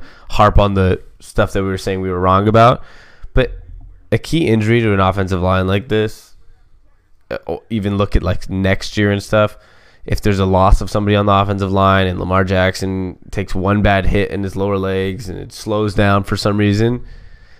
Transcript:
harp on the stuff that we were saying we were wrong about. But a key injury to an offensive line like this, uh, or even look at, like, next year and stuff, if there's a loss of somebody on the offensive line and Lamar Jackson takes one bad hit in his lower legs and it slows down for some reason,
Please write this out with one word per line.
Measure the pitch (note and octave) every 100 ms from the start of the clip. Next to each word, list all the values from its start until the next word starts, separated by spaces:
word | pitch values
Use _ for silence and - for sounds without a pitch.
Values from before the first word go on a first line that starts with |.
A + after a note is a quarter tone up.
| - - -
harp | - G#2 G#2
on | G2+
the | G2 F#2 F#2 - -
stuff | - - G2+
that | G#2
we | G2
were | F#2+
saying | - F#2+
we | F#2+
were | F2+
wrong | F#2 F#2+ G#2+
about. | A2 A#2 - - - - - -
But | - B2+ - - - - - -
a | -
key | - D#3 D#3+
injury | A2+ G#2+ A#2+
to | A2+
an | G2
offensive | F#2+ G2+ F#2+ F#2
line | F#2 F#2 F#2
like | G2+ -
this, | G#2+ G#2+ - - - - - _ - _ _ _ - _
uh, | A#1 -
or | D#2+ -
even | A2+ G2 G2+
look | G2+ -
at, |
like, | F2+ - -
next | F#2+ F#2+ F#2+ - -
year | G2+
and | G2+
stuff, | - G#2+ G#2+ - - - - _ -
if | -
there's | G#2+ G2
a |
loss | F#2+ F#2 F#2+ -
of | F#2+
somebody | G#2+ G#2 G#2
on | G2+
the |
offensive | G2 G2 G2 G2
line | G2 G2 F#2+ F#2+
and | F2+
Lamar | F2+ F#2+
Jackson | F#2+ F#2+ F#2 - F#2+ F#2+ F#2 - -
takes | - F#2
one | F#2+ F#2 G#2
bad | G2+ G2 F#2
hit | G2 G2+
in | F#2+
his | G2 F2+
lower | G2 G2
legs | F#2+ F#2+ F#2+ F#2 F#2
and | F2+
it | F#2
slows | - G#2+ G#2+ G#2+
down | G2 G2+ G2+
for | G2 G2+
some | G#2+ G#2
reason, | G#2 G2+ A#2 B2 - - - - - -